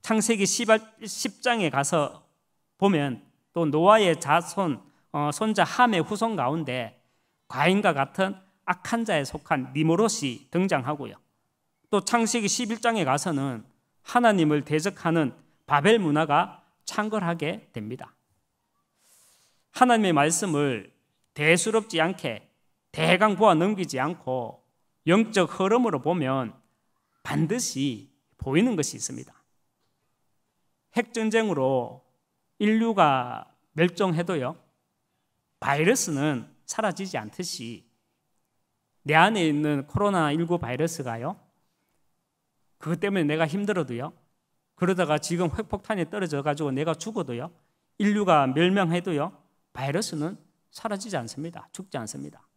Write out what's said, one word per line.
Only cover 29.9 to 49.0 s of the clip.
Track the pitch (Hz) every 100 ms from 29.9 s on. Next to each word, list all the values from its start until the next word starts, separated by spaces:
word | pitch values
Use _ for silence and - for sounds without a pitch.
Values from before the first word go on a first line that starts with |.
| _ _ _ _ _ _ _ _ _ _ 220
핵전쟁으로 | 233 233 220 226 220 151 131 135 117 123 _ _ _ _ _ _
인류가 | 208 220 226 196 156 131 123 113 - _ _
멸종해도요, | 151 175 175 190 165 175 170 127 170 _ _ _ _ _ _ _ _ _ _
바이러스는 | - 143 165 262 - 143 151 131 110 _ -
사라지지 | - 214 156 190 131
않듯이 | 107 - 175 - 113 113 _ _ _ _ _ _ _ _ _ _ _ _
내 | -
안에 | 156 185 220 160
있는 | 147 151 143 135
코로나 | - 202 190 151
일구 | 151 165 175
바이러스가요, | 117 127 165 170 127 113 135 208 _ _ _ _ _ _ _ _ _ _ _ _ _ _
그것 | 151 165
때문에 | 202 196
내가 | 147 156 160
힘들어도요, | 180 202 190 135 117 147 - _ _ _ _ _
그러다가 | _ 180 185 160 151
지금 | - 170 175
핵폭탄이 | - 214 196 - 208 165
떨어져가지고 | 208 185 143 147 147 151
내가 | 131 156
죽어도요, | 160 220 220 135 120 160 _ _ _ _ _
인류가 | 208 208 190 156 135
멸망해도요, | 131 180 196 175 175